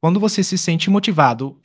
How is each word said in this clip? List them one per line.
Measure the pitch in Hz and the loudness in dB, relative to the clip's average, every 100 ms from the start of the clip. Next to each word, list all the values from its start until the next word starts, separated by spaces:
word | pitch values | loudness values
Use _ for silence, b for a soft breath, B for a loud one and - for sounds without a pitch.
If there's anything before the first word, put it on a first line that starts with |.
Quando | 160 185 | 2 2
você | 208 208 | 0 0
se | 185 185 | -2 -2
sente | - 165 - | -2 -2 2
motivado, | 202 202 165 135 117 135 - | 0 0 2 2 2 -6 -8